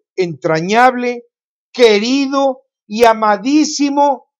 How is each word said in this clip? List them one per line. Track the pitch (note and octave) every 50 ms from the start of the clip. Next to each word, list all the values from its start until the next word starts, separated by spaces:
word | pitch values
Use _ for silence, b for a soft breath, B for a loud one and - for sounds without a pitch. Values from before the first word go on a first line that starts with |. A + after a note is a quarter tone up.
| _ _ _
entrañable, | - F#3 F3 D#3+ B2+ - E3 D#3+ D#3+ E3 F#3 G#3 A#3 B3 B3+ B3 B3 B3 A#3+ B3 A#3+ A#3+ _ _ _ _ _ _ _ _ _ -
querido | - B3 A3+ G#3 G#3 G#3+ A#3+ C4 C#4 C#4 C4+ C#4 C#4 C4+ C4+ C4 - _ _ _ _ _
y | - G#3 A3 A#3
amadísimo | A3+ A3+ A3 A3 G#3+ G#3 G3 G3 C4 C#4+ D#4 D4 D4+ - - C#4+ C#4+ C#4 C#4+ C#4+ C#4+ C4+ A#3+ _ _ _ _